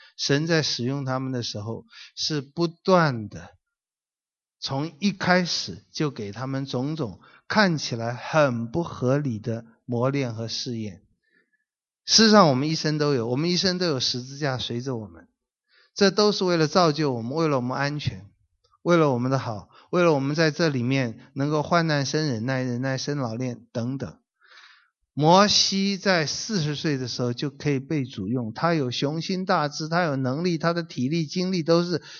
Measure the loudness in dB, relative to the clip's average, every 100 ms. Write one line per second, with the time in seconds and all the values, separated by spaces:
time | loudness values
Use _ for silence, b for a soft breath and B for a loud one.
0 | b b 0 0 2 0 0 -2 -4 -4
1 | -4 -4 -4 -4 -6 -8 -8 -10 -14 B
2 | B B -4 -4 -6 -4 -4 -2 4 4
3 | 4 0 -6 -12 -18 _ _ _ _ _
4 | _ _ _ _ _ _ -6 -4 -6 -2
5 | -2 0 2 2 2 -4 -6 -10 -10 -4
6 | -4 -4 -10 -8 -6 -6 -4 -4 -4 -4
7 | -6 -8 b b b 2 2 2 -2 -4
8 | -6 -6 -2 2 4 2 -4 -4 -6 -2
9 | 0 2 0 -4 -4 -6 -10 b -6 0
10 | 0 0 -4 -6 -8 -8 -6 -6 -8 -12
11 | _ _ _ _ _ _ _ _ _ _
12 | 2 4 8 8 8 4 0 -2 -2 0
13 | 0 0 -2 -2 0 0 0 0 -2 -2
14 | -2 -4 -8 -6 -4 -4 -6 -6 -6 -8
15 | -10 -16 -20 _ _ _ _ _ _ 2
16 | 2 4 2 2 2 2 4 4 4 4
17 | 0 -2 -4 0 0 0 0 -2 -4 -2
18 | -6 -6 -14 _ _ _ _ _ 2 4
19 | 6 4 2 0 -2 -10 -12 b b 2
20 | 4 4 2 2 2 2 0 0 0 0
21 | -2 -6 B -4 -2 0 2 2 2 0
22 | 0 -2 0 -2 -2 -2 -2 -2 -2 -4
23 | -4 -4 -4 -4 -6 -8 -8 -6 -4 -4
24 | -8 -14 _ _ b b b b b b
25 | _ 4 8 8 6 4 2 0 0 0
26 | 2 2 0 -4 -4 -2 -2 -2 -2 -2
27 | -4 -2 -2 -2 -6 -4 -2 -2 -2 -4
28 | -4 -6 -4 -4 -4 -2 0 0 0 -2
29 | -2 -2 -4 -4 0 0 0 -4 -2 0
30 | 0 0 -2 0 -2 0 0 -2 -4 -4
31 | -2 0 -2 -2 -2 0 2 2 2 -4
32 | B